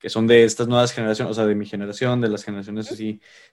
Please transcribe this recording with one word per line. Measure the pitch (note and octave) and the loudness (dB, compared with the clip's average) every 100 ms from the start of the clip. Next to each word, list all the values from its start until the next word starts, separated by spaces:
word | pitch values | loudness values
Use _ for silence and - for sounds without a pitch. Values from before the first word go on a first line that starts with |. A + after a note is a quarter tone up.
que | - | -8
son | A2 A2+ | -2 6
de | A#2 | 8
estas | A2+ A2 A#2 | 6 4 0
nuevas | A#2+ B2 | 2 2
generaciones, | B2 A2 G#2+ B2 | 0 -2 -2 -2
o | |
sea, | A2 G#2+ | 0 0
de | G#2 | 0
mi | G#2 | -4
generación, | G2+ G2+ G2+ B2+ B2 | -8 -8 -4 -2 0
de | A2+ | 0
las | G#2 | -2
generaciones | - G2+ G2+ G#2+ A2 | -6 -10 -10 -10 -8
así, | G#2+ G#2+ G#2+ _ - _ | -8 -8 -10 _ -20 _